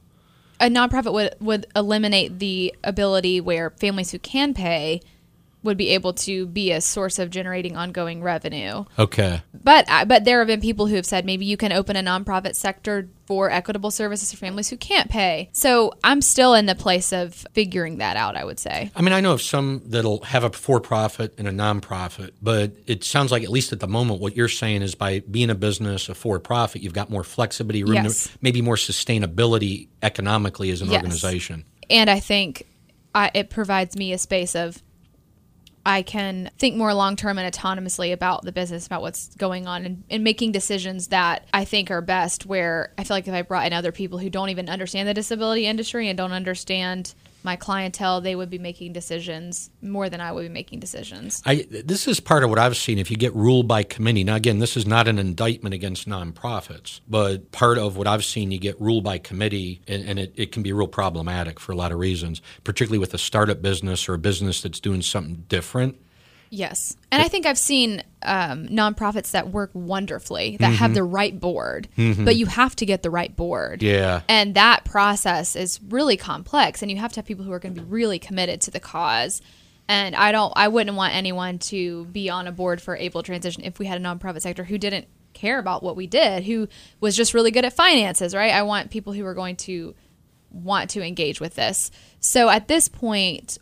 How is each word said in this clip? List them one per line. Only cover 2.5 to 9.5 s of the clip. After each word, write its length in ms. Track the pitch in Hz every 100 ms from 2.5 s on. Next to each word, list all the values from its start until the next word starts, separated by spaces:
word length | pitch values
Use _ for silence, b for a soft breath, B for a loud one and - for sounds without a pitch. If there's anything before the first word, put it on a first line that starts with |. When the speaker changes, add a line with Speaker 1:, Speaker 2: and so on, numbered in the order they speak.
| 185 180 -
Speaker 1:
ability 580 | - 196 202 190 180 180
where 280 | 180 165 165 -
families 340 | 202 196 180
who 60 | 180
can 360 | - 269 285
pay 480 | 247 175 165 156 170 b b b _ _ _ 214
would 100 | 196
be 140 | 202
able 240 | 185 185
to 320 | 175 - 190 180
be 260 | 185 190
a 80 | 156
source 380 | - 208 190 196
of 100 | 175
generating 460 | 185 185 185 175 165
ongoing 460 | 180 175 170 170
revenue. 640 | 175 165 160 147 98 107 196 -
Speaker 2:
Okay. 440 | 107 - 95 85 -